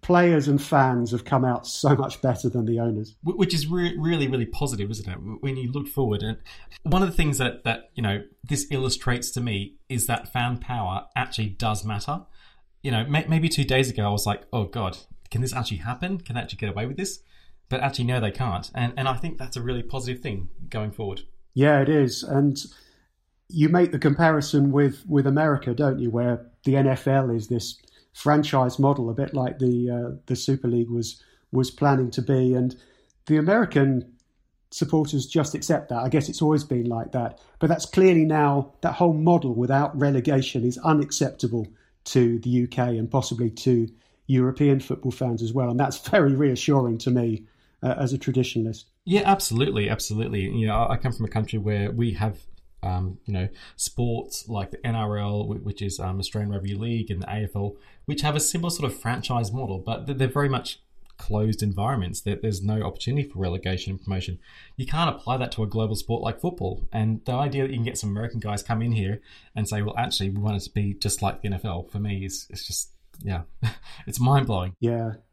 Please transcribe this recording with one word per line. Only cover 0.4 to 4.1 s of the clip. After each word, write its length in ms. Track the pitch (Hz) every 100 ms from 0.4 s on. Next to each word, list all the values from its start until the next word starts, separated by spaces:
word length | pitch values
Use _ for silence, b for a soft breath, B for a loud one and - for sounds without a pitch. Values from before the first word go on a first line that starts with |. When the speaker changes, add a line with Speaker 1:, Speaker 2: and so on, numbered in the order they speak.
| 143
Speaker 1:
and 140 | 143
fans 500 | 143 151 131 123 113
have 140 | 117 -
come 200 | 135 127
out 220 | 120 -
so 280 | - 147 139
much 260 | 135 -
better 280 | 131 123 123
than 160 | 123 110
the 140 | 117
owners. 360 | 117 107 107 -
Speaker 2:
Wh-, 140 | 156 180
which 160 | 180
is 140 | 170 147
re-, 280 | 175 175 -
really, 280 | 156